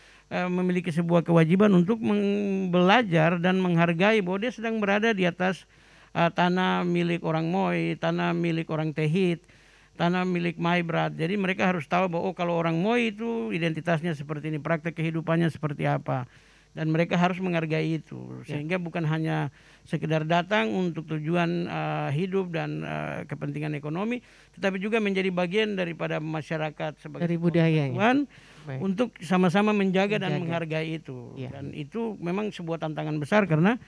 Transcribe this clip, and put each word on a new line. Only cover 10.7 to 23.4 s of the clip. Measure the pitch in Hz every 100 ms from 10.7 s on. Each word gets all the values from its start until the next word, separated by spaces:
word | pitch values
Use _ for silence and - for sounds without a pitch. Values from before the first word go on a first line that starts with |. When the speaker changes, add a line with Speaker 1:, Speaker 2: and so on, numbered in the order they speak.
| 175 170 160 160
Speaker 1:
Jadi | 147 160 208
mereka | 185 190 196
harus | 180 143
tahu | 180 185
bahwa, | 170 190
oh, |
kalau | 175 175 170
orang | 165 165
Moi | 196 240 233
itu | 208 233 226 226
identitasnya | 190 165 160 170 165 170 147
seperti | 147 151 151
ini, | 156
praktek | 156 165 165 156
kehidupannya | 160 165 160 165 170
seperti | - 151 143 151
apa. | 143 143 135 123 - - _ _
Dan | 147 156
mereka | 160 170 175
harus | 175 180
menghargai | 185 165 160 156 160 160
itu. | - 131 127 127 123
Speaker 2:
Ya. | 147
Speaker 1:
Sehingga | 151 185
bukan | 170 170
hanya | 156 160 160 156 147 - - -
sekedar | - 160 156 156
datang | 156 170 175 214 220
untuk | 196 180 160 151
tujuan, | 156 151 175 170 175 175
eh, | 160 156 151 151 143
hidup | 190 196 180
dan, | 160 151 151
eh, | 156 151 151 147 -
kepentingan | 143